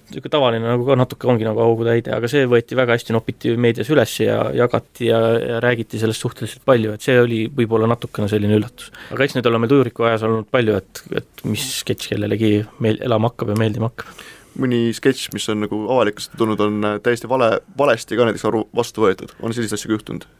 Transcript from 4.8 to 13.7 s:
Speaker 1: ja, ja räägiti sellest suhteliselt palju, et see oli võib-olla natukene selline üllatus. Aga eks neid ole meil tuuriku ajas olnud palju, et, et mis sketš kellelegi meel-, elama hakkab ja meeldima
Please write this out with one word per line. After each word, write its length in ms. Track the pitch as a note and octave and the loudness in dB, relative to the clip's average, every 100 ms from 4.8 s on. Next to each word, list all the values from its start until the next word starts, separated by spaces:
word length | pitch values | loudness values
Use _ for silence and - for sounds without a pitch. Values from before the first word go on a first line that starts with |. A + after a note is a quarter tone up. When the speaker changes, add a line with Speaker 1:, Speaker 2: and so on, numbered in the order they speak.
| - - A#2 | -4 -4 0
Speaker 1:
ja, 120 | A2+ A2+ A#2 | 2 2 0
ja 220 | B2 A2+ | -2 -2
räägiti 380 | A#2+ A#2+ A2 A2+ | 0 -2 -4 -2
sellest 220 | A2 A2 | -2 -2
suhteliselt 400 | - - A2+ - | -6 -8 -12 -4
palju, 280 | - B2 G#2+ | 2 2 2
et 100 | G#2 | -4
see 140 | - B2 | 2 4
oli 200 | A#2+ A2+ A2+ | 4 0 -2
võib-olla 400 | C3+ A2 A2+ A2 | -2 0 2 2
natukene 400 | A#2 - - G#2 | 0 -4 -6 -2
selline 300 | G#2+ G#2 G#2+ | 0 2 2
üllatus. 320 | G#2+ - - - - | 0 -10 -20 -20 -10
Aga 100 | A#2+ | -2
eks 140 | C#3 C3 | 0 0
neid 100 | A#2 | 0
ole 140 | A#2 | 2
meil 100 | A#2 | 4
tuuriku 320 | C#3+ A#2+ - | 4 2 0
ajas 220 | A#2 A2+ A2+ | 0 2 0
olnud 220 | A2+ G#2 | -2 0
palju, 260 | B2+ A2 G2 | 0 2 0
et, 260 | - - - - | -4 -14 -8 -8
et 220 | - - | -8 -8
mis 200 | A#2 G#2+ - - | -6 -4 -4 -6
sketš 340 | - G#2+ - | -6 -6 -4
kellelegi 400 | G#2+ G#2 G#2+ A2 G#2 G#2+ - | -4 -2 0 2 2 -2 -4
meel-, 200 | A2+ - | -2 -2
elama 300 | B2 A2 A#2 | -2 0 0
hakkab 220 | - A2+ | -2 -4
ja 40 | G#2+ | 0
meeldima 300 | A2 | 0